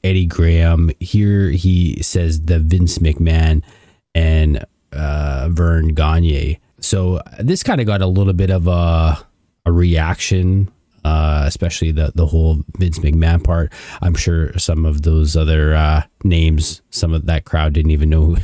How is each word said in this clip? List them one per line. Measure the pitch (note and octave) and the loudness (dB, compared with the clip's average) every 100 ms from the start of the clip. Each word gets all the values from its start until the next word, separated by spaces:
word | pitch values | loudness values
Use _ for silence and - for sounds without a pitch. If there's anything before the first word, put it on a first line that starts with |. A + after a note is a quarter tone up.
Eddie | F#2 F#2+ F2 | -2 0 0
Graham. | - E2 E2 E2 E2 E2 - | 0 2 4 4 2 0 -2
Here | F#2+ G#2+ G2+ G2+ F#2+ | -2 0 2 2 0
he | E2 F#2 F2+ E2+ - | 0 2 2 0 -2
says | - F#2 E2+ D#2 | -4 -2 -2 -2
the | D#2+ E2+ | 0 0
Vince | D#2 F2+ E2+ - | 2 2 0 0
McMahon | E2 D#2 E2 D#2+ D#2+ D#2 - _ _ _ _ | 0 0 0 2 2 0 -2 _ _ _ _
and, | E2 E2 D#2 D#2 C#2+ - _ _ | -2 2 2 2 0 -6 _ _
uh, | C#2+ D2+ D2 C#2+ C2+ D#2 | -8 -6 -4 -4 -4 -2
Vern | D#2+ E2+ E2 D#2+ | 0 2 2 0
Gagne. | D2+ D2+ E2 E2+ C#2+ C#2+ D#2+ _ _ | 0 0 2 2 0 -2 -6 _ _
So | - F#2+ F2+ F2+ - - | -4 -2 -2 -4 -6 -6
this | A#2+ F#3 | -4 -2
kinda | - F3 | -2 -2
got | G#2+ G2+ | 0 0
a | F#2+ | 0
little | F#2 G2 | 2 2
bit | F2+ F#2+ | 2 0
of | F#2 F2 | 0 0
a, | F2 E2+ E2 D#2+ D2+ - _ _ _ | 2 2 2 2 0 -6 _ _ _
a | F2 | -2
reaction, | E2+ F2 E2 D#2+ - - F#2+ F#2 F#2+ F#2+ - _ _ | 2 2 2 0 -4 -2 0 2 0 -2 -6 _ _
uh, | D2+ D#2 D#2 D2+ D2 | -2 0 0 0 -2
especially | - E2+ - E2 | -2 -6 -4 -2
the, | D#2 D#2+ | 0 -2
the | - D#2 | 0 0
whole | D#2+ D#2+ D#2 - - | 2 0 0 -4 -4
Vince | F2+ D#2 | -4 -2
McMahon | D2+ D#2+ D#2+ E2 | 0 0 2 0
part. | D#2 E2+ D#2+ - - - | 0 -2 -4 -8 -18 -6
I'm | F#2 | -2
sure | E2 - E2 D#2 F2+ | -2 0 -2 -2 -4
some | - D#2+ | -4 -2
of | D#2+ D2 | 0 0
those | D2+ D#2 D2+ | 0 2 2
other, | D#2 D#2+ D#2 D2+ | 0 0 2 2
uh, | D#2 D2+ D#2 - _ | 2 2 0 -2 _
names, | G2 E2+ D#2+ D#2 D#2 - _ | 0 2 2 0 -2 -8 _
some | - E2 | -6 -2
of | D#2+ | -2
that | E2+ D#2+ - | -2 -4 -2
crowd | D#2+ D#2 | -2 0
didn't | D2+ D#2 | 0 0
even | D2+ D#2 | 0 2
know | D#2+ D#2+ | 2 2
who | F2 | 0